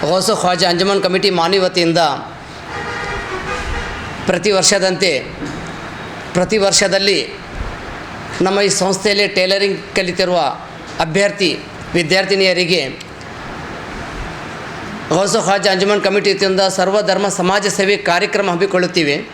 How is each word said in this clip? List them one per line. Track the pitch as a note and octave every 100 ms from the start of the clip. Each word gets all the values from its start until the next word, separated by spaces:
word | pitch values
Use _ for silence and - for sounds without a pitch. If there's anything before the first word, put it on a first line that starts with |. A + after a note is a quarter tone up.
| D3+
ಗೌಸು | F#3 F3+ G#3+
ಖ್ವಾಜಾ | F3+ F3+ F3+
ಅಂಜುಮನ್ | F3 F#3+ G3
ಕಮಿಟಿ | F#3 F#3 G3
ಮಾನ್ವಿ | F#3 E3 G3
ವತಿಯಿಂದ | F#3 F3+ E3+ E3 D#3+ C#3 - - - - - - - - - - - F#4 F#4 G#4 G#4 - - - - - -
ಪ್ರತಿ | F3+ F3
ವರ್ಷದಂತೆ | G3 F3 G3+ F#3 F3+ F#3 C#3 - - - - - - - - - - -
ಪ್ರತಿ | - F3+ G#3+
ವರ್ಷದಲ್ಲಿ | G3 G3 G3+ G3 G3 F3+ B2 - - - - - - - - - - -
ನಮ್ಮ | F#3 G3
ಈ | G3+
ಸಂಸ್ಥೆಯಲ್ಲಿ | F#3+ F#3+ F#3 G#3+ G3+ G3+
ಟೈಲರಿಂಗ್ | G3 F#3 G3 G3+ F3 - -
ಕಲಿತಿರುವ | F3+ E3+ F#3 F3 C#3+ - - - - -
ಅಭ್ಯರ್ಥಿ | E3 D#3+ G3+ G3+ F#3 C3+ - - -
ವಿದ್ಯಾರ್ಥಿನಿಯರಿಗೆ | E3+ D#3+ F#3 F#3+ G3 F#3+ F3+ F3+ F3+ C3+ - - - - - - - - - - - - - - - - - - - - - -
ಗೌಸು | D#3+ G3 G#3+
ಖ್ವಾಜಾ | F3+ G3 G3+
ಅಂಜುಮನ್ | F#3+ G3 G#3
ಕಮಿಟಿ | G3 G3 G3
ವತಿಯಿಂದ | F#3+ G3 F#3+
ಸರ್ವಧರ್ಮ | F#3+ F#3 F#3 G3+ G3 F#3+ G3+
ಸಮಾಜ | F#3 F3+ G3 G3+
ಸೇವೆ | F#3+ F#3+ G3+
ಕಾರ್ಯಕ್ರಮ | G3 F3 G3 G#3+ G3
ಹಮ್ಮಿಕೊಳ್ಳುತ್ತೀವಿ. | F3 G3 F#3 F3+ F3+ D3+ C#3+ A3+